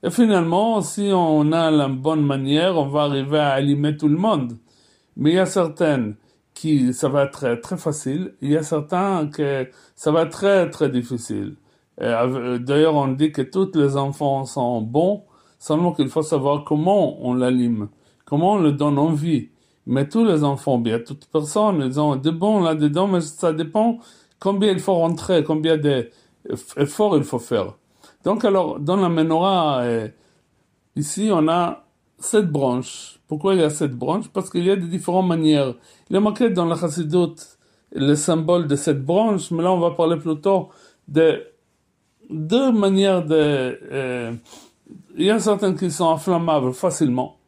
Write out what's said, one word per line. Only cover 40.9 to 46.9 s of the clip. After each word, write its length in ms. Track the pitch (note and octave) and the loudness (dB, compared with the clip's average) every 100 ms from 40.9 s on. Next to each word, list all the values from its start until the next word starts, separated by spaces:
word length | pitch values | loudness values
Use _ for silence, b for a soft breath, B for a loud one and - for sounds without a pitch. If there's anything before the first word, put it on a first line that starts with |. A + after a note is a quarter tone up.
| b - | b -4
de 360 | D3 D#3+ - - _ _ _ _ _ _ _ - | 4 4 2 -6 _ _ _ _ _ _ _ -12
deux 420 | D#3+ D#3 A#3 C4+ | -10 0 2 4
manières 500 | A#3 G3 F#3+ G3 F#3 D#3+ | 2 2 2 2 2 2
de, 520 | D#3+ D3 C#3+ B2+ - - | 2 4 2 -2 -6 -8
euh, 400 | C3 C3 B2 A#2+ A#2 _ B B _ _ - - | -6 -6 -6 -6 -10 _ B B _ _ -20 -20
il 120 | - F3+ | -2 0
y 40 | |
a 80 | A3 | 2
certaines 380 | G3+ G3+ G3+ E3 | 0 0 0 0
qui 140 | F3+ | -4
sont 180 | D3+ E3+ | 0 0
inflammables 640 | D#3+ F#3+ F3 E3 D3+ B2+ | 0 0 0 2 0 0
facilement. 640 | B2+ F3+ | -2 -4